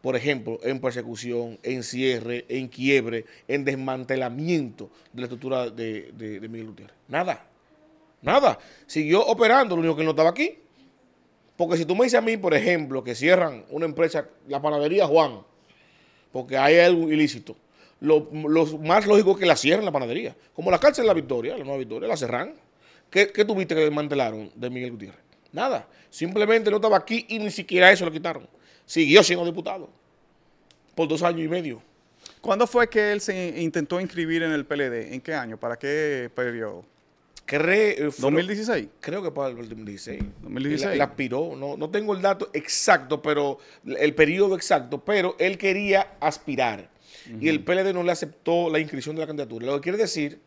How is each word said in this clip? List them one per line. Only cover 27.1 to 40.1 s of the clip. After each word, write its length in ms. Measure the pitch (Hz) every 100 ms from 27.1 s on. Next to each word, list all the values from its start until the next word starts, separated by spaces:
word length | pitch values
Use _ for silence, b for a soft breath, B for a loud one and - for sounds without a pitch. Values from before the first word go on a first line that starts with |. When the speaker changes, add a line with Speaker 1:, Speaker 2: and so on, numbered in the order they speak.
| 226 -
Speaker 1:
y 100 | 220
ni 120 | 208
siquiera 400 | - 180 180 180
eso 140 | 190 175
le 60 |
quitaron. 340 | 156 170 151 131 _ b b _
Siguió 360 | 165 151 175
siendo 240 | - 180 175
diputado 420 | 170 196 190 156 _ _ _ _ _ _ _ _ _ _ -
por 120 | 160
dos 140 | 156
años 200 | 175 165
y 60 | 160
medio. 320 | 180 156 113 _ _ _ _ B B
Speaker 2:
¿Cuándo 240 | - 202 240
fue 240 | 247 240
que 220 | 226 208
él 100 | 208
se 400 | 208 185 180 139
intentó 400 | 165 170 147 175
inscribir 400 | 185 175 160 165
en 100 | 165
el 140 | 151 135
P 80 |
L 160 | 143 135
D? 240 | 117 110
¿En 80 | 127
qué 100 | -
año? 260 | 156 117 110
¿Para 200 | 117 117
qué 540 | 139 151 151 135 120
periodo? 500 | - 123 117 110 90 - _ _ _ _ - -
Speaker 1:
Cre-, 640 | 143 165 196 214 - 147
eh, 40 |
fue 120 | 135
Speaker 2:
¿Dos 80 | 131
mil 160 | 156 180
dieciséis? 400 | 208 220 196 101 _
Speaker 1:
Creo 220 | - 185
que 80 | 254
para 200 | 143 135
el 80 | 120
dos 200 | 117 110
mil 80 | 107
dieciséis. 380 | 98 -